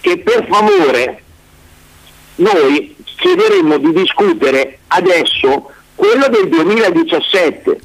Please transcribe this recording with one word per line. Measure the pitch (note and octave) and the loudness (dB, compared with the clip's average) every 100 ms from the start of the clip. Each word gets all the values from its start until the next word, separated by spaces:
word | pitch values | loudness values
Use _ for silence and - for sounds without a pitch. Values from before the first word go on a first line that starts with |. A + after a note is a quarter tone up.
che | - F4 | -2 -2
per | G4+ A#4 - | 0 -2 0
favore | G4+ G#3+ G4+ D3 B2+ B2+ - - - _ - - - - - - - - - | 0 2 2 2 0 -4 -8 -20 -20 _ -20 -20 -20 -20 -20 -20 -20 -20 -2
noi | F#3 F#3+ C#3 C#4+ - - - - | 0 2 2 0 -4 -18 -20 -4
chiederemmo | F4 F4+ A4 G#4 D#4+ D3+ | -2 2 2 2 2 0
di | D3+ | 0
discutere | E3 F#3 - G3+ E3 C#3 C3+ C3+ - _ | 0 -2 0 -2 0 0 0 -4 -8 _
adesso | E3 F4+ F3 A#2 - - - - - _ - | -2 2 0 0 -2 -2 -2 -6 -20 _ -2
quello | - B3+ C#4 | 0 2 2
del | B3 F#4+ | 0 0
duemiladiciassette. | - E3 A3 G#3 E3 D#3+ E3 - G3 E3 - - - | 0 0 0 0 0 -2 -4 -2 -2 -2 -2 -4 -6